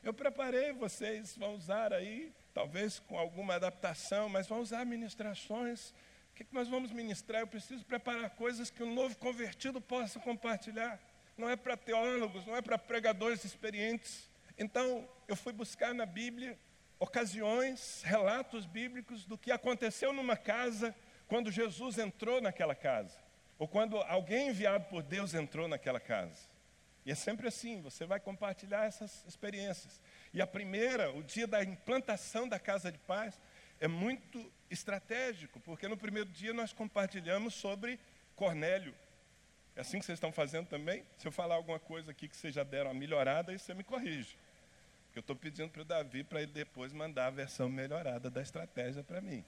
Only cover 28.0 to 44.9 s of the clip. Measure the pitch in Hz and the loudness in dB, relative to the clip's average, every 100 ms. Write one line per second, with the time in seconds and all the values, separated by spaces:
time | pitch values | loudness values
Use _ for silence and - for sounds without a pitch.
28 | 165 196 196 196 202 190 196 202 214 - | -2 -2 -2 -4 -4 -4 -2 0 0 -2
29 | 208 - 175 - 208 202 202 180 - - | -10 -12 -16 -8 -6 -4 -4 -4 -8 -20
30 | - - - 170 185 196 196 196 240 247 | -20 -20 -6 0 0 0 -2 2 2 4
31 | 160 135 151 220 233 208 190 185 - 262 | 2 0 -6 -2 2 4 2 -2 0 2
32 | 247 202 - 220 247 196 - 196 180 151 | 2 -2 0 -2 0 0 2 2 0 -6
33 | - 190 214 - - - - - 160 165 | -2 0 0 -8 -20 -20 -20 0 0 2
34 | 208 262 - 240 220 - - 175 - 196 | 0 0 -6 -12 -12 -18 -10 -8 -2 -4
35 | - 233 262 196 151 - - 160 196 214 | -2 0 0 -2 -10 -14 -10 -6 -4 -2
36 | 214 208 196 160 214 233 220 - 214 208 | -2 -2 -4 -4 -4 -2 -4 -4 -2 2
37 | 196 190 170 196 226 - 196 196 233 247 | 0 0 0 2 0 -2 -4 -2 -4 -6
38 | - - - - 190 160 160 190 170 - | -10 -20 -20 0 2 4 2 2 0 -12
39 | - - - - - - - - 131 196 | -20 -20 -20 -20 -20 -20 -12 -8 -4 -4
40 | - 165 160 156 143 160 175 147 156 214 | -2 -2 -2 2 0 0 -4 -4 -2 -4
41 | - - 160 151 170 165 170 160 - 160 | -6 -10 -6 -2 2 2 2 -6 -4 -10
42 | 156 143 151 - 160 143 139 135 139 131 | -8 -10 -12 -8 -4 -2 0 0 0 -2
43 | 147 151 131 151 175 190 - 185 196 247 | 2 4 6 4 0 -6 -8 -8 -4 -2
44 | 240 151 117 - - - - - - | -2 -4 -6 -12 -20 -20 -20 -20 -20